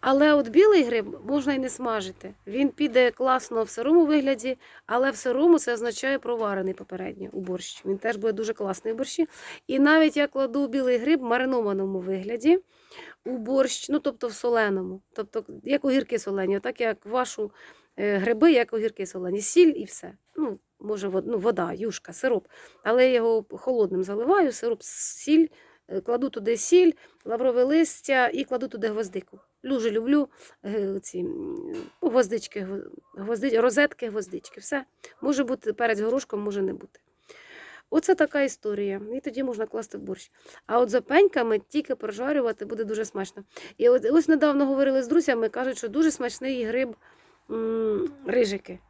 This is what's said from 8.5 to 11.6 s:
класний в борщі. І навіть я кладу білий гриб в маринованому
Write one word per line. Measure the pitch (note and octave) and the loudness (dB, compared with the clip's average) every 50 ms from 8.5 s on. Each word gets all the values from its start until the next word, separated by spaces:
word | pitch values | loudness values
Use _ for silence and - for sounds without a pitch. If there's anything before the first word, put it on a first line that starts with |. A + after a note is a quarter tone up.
| A3+ | -6
класний | - G#3 G3 F#3+ - _ A3 A3+ | -6 -6 -6 -6 -6 _ -8 -6
в | |
борщі. | A3+ C#4 - - - E4 - - - - - - - _ | -6 -6 -8 -2 -2 -2 -2 -4 -18 -18 -18 -18 -20 _
І | _ - C4+ | _ 0 4
навіть | C#4 C#4+ D#4 D#4+ D#4+ D#4 - | 4 6 6 6 6 4 2
я | C#4+ C#4+ | 0 -2
кладу | C#4+ _ C4+ C4+ B3+ A3+ C#4+ C#4+ | -2 _ -2 -4 -2 0 -2 -2
білий | B3+ A3+ C#4 C4 B3+ B3 A#3+ | 0 -2 -2 0 2 0 0
гриб | A3+ C#4 D#4+ C#4 | 2 2 0 2
в | C4 | 2
маринованому | A#3 A#3 B3 B3+ C4 C4 B3 | 0 0 0 0 0 0 0